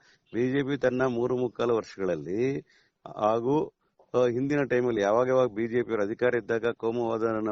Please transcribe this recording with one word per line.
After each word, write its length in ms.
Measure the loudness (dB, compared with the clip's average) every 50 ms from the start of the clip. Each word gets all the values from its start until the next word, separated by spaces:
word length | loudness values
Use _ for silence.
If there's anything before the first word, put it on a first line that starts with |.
| _ _ _ _ _ _ -2
ಬಿ 180 | -2 0 0
ಜೆ 120 | 0 0 -2
ಪಿ 140 | -2 -2
ತನ್ನ 280 | 0 0 0 2 2 0
ಮೂರು 320 | 0 0 0 0 0 0
ಮುಕ್ಕಾಲು 380 | 0 -2 -2 -2 -2 0 2 2
ವರ್ಷಗಳಲ್ಲಿ 840 | 0 -2 -4 -6 -4 -2 -2 -2 -2 -4 -4 -2 -2 -2 -2 -2 -4 -8 _ _ _ _ _ _ _ -18 -14 -6
ಹಾಗೂ, 560 | -2 0 2 2 2 0 0 0 0 0 -4 -8 _ _ _ _ _ -10 _ 0
ಆ, 100 | 2 2
ಹಿಂದಿನ 380 | 2 2 0 -2 0 0 0 0
ಟೈಮಲ್ಲಿ 380 | 2 2 2 2 2 2 2
ಯಾವಾಗ 260 | 2 4 4 2 2
ಯಾವಾಗ 200 | 4 4 2 2
ಬಿ 200 | 2 0 -2 -4
ಜೆ 160 | -2 0 -2 -2
ಪಿ 80 | 0
ಅವರು 120 | -2 -2 -2
ಅಧಿಕಾರ 320 | -2 -2 0 0 0 0
ಇದ್ದಾಗ 300 | 0 -2 -2 -2 -2 -2
ಕೋಮುವಾದನ 800 | -2 -4 -2 -4 -2 -2 0 -2 -2 -2 0 0 0 0 0 -2 -4